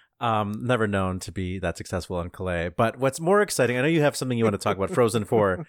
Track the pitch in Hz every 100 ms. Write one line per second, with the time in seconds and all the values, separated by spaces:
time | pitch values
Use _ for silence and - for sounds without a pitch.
0 | _ - 120 107 104 107 123 120 107 101
1 | 95 92 - 98 90 95 87 - - 92
2 | - 90 85 - 92 85 85 - 113 123
3 | 135 131 165 208 202 - 120 123 147 165
4 | 147 - 127 120 110 101 107 95 95 170
5 | 117 110 101 117 98 127